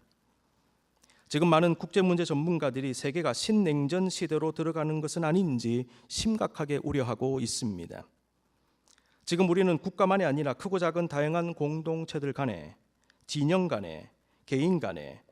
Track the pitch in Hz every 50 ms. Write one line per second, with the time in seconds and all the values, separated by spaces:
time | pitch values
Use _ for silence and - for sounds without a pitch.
0 | _ _ _ _ _ _ _ _ _ _ _ _ _ _ _ _ _ _ _ _
1 | _ _ _ _ _ _ - 147 170 170 156 156 175 175 165 - - 165 - 202
2 | 185 185 175 170 170 160 160 143 151 175 175 156 151 139 120 135 135 135 123 -
3 | - 143 131 175 165 135 117 - - - 214 214 196 160 147 147 143 139 170 185
4 | 185 185 - - 180 151 156 151 156 160 156 - 160 165 156 160 151 156 156 156
5 | 151 147 - 170 165 151 160 190 196 165 131 120 117 113 117 123 127 - - -
6 | - - - - - 220 220 214 202 165 - - 156 143 147 139 - 147 143 139
7 | 123 117 113 - 127 131 135 131 127 - - - - 110 98 87 85 - - -
8 | - - _ _ _ _ _ _ _ _ _ _ _ _ _ _ _ _ _ _
9 | _ _ _ _ _ - 170 170 190 175 175 185 185 185 170 143 - 190 - -
10 | 202 185 190 196 185 151 135 147 151 143 123 - - 196 190 185 175 160 165 175
11 | 170 160 147 143 147 151 160 175 170 170 165 - 151 147 156 160 156 160 160 165
12 | 160 - - 156 139 143 127 - 139 127 101 82 73 76 - _ _ _ _ _
13 | _ _ _ _ _ - - 151 139 151 180 190 185 170 139 104 95 82 80 78
14 | - - _ _ _ _ _ _ _ - 143 131 147 180 185 165 120 98 87 78
15 | 73 69 67 - _ _